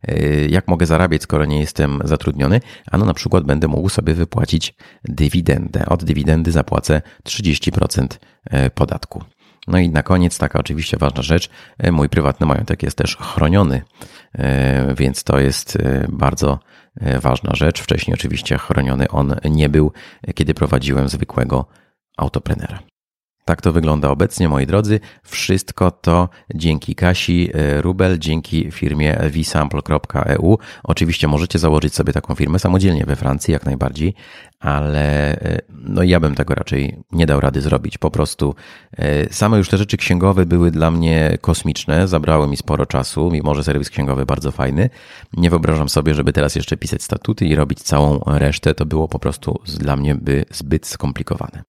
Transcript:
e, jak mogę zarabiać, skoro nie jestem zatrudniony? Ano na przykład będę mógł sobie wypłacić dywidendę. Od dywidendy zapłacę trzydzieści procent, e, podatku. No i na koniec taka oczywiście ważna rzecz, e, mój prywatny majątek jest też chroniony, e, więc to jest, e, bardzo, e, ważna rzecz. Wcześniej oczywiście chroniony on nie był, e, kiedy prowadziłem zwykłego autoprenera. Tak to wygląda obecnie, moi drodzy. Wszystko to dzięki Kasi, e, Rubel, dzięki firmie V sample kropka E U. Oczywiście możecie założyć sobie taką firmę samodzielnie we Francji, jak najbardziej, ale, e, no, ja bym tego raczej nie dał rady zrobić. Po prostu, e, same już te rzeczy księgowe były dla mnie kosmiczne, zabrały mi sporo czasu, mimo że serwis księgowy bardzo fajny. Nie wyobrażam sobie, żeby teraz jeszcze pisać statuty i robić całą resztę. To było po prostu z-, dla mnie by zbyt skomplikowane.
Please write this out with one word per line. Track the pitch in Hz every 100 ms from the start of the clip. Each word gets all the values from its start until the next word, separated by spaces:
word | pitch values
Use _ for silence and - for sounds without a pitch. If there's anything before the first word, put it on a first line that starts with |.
e, | - 76 73 73 73
jak | 82 -
mogę | 85 82
zarabiać, | 80 90 78
skoro | - 76
nie | 73 76
jestem | 76 - 76 71
zatrudniony? | 71 76 - 73 69 110 - - -
Ano | -
na | 104
przykład | - - 92
będę | 69 71 78
mógł | 76 95
sobie | - 78
wypłacić | 82 82 110 135 80 - _ - -
dywidendę. | - 65 76 90 80 69 65 - -
Od | 87
dywidendy | 85 76 76 80 82
zapłacę | 82 - 73 - 78 - -
trzydzieści | - - 98 73 -
procent, | - - - 67 - _ _
e, | - 69 65
podatku. | - - - - - 82 _ _ _ -
No | 90
i | 87
na | 76
koniec | - 92 87 -
taka | 73 -
oczywiście | - 73 82 73
ważna | 71 65
rzecz, | 69 80 - - - -
e, | 87
mój | 85 71
prywatny | - 69 69 80
majątek | 69 - 82
jest | 69 -
też | - -
chroniony, | - - 78 95 87 65 - _ - - _
e, | - 65 67 65 65 65
więc | 65 67 67
to | - 69
jest, | 67 67 - -
e, | 65 67 71
bardzo, | 71 67 67 73 69 _ - _ -
e, | 73 65
ważna | 65 64 -
rzecz. | 67 78 -
Wcześniej | - - -
oczywiście | 82 - - - -
chroniony | - - 65 67 67
on | 71 69 71 76
nie | 76 73
był, | 76 76 - - -
e, | -
kiedy | - 76
prowadziłem | 76 76 67 67 67 69
zwykłego | 71 - - 65 65 69 _ _ _ _ -
autoprenera. | 76 - - - - - - _ _ _ _ _
Tak | - 82
to | -
wygląda | 82 80 76 71
obecnie, | 71 - - 87
moi | 69 67
drodzy. | 92 107 107 - -
Wszystko | _ - - 95 - - 92
to | - - 85 87 - _
dzięki | 80 82 78 -
Kasi, | - 90 90 - 87 85
e, | 76 73 73
Rubel, | 80 95 92 90
dzięki | 78 80 76 80 78
firmie | - 78 73 76 76 78
V | 76
sample | 78 78 73 71
kropka | - 76 - -
E | 71 71
U. | 80 110 - -
Oczywiście | - 87 82 80 76
możecie | 73 87 -
założyć | 80 76 73
sobie | - 69
taką | 76 -
firmę | - 73 87
samodzielnie | - 92 95 80 69
we | 69
Francji, | 67 69 -
jak | 73 69
najbardziej, | 65 65 76 82 98 - - - _
ale, | - 71 73 73 73 73 73 76
e, | 80 82 -
no, | 71 - 92
ja | 90 87
bym | 78
tego | 71 71
raczej | 69 - 67 69 - -
nie | 85 80
dał | 71
rady | 69 67
zrobić. | 73 67 - -
Po | 78
prostu, | - 76 - 73 - - - _
e, | - 73 73 76
same | - 104 110
już | 92
te | 98
rzeczy | 101 -
księgowe | - 90 95 95 87
były | 87 85
dla | 80 80
mnie | 82 82 80 78 82
kosmiczne, | - 80 - - - 76 95
zabrały | 85 80 78 73
mi | 69
sporo | - 73 73
czasu, | 67 65 - 87
mimo | 80 73
że | 71
serwis | 73 71 71
księgowy | - 69 67 65
bardzo | 69 67
fajny. | - 67 71 123 - - - -
Nie | - 85
wyobrażam | 85 80 78 73
sobie, | - 76
żeby | 76 71
teraz | 73 73
jeszcze | 73 - 78
pisać | - -
statuty | - - - 107 85
i |
robić | 76 71 67
całą | - 73 73 73 -
resztę. | 71 71 76 80
To | 78 78
było | 78 78
po | -
prostu | - 69 - 76
z-, | - 76
dla | 71 69
mnie | 73
by | 69 - 69 -
zbyt | - 69 98 -
skomplikowane. | - 69 65 - - - -